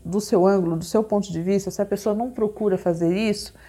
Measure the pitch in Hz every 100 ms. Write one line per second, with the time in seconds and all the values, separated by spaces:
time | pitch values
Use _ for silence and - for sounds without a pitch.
0 | 160 196 208 196 185 196 170 160 175 220
1 | 214 208 190 165 175 196 196 - 202 202
2 | 214 208 247 247 214 - 208 185 180 165
3 | 170 185 220 208 - -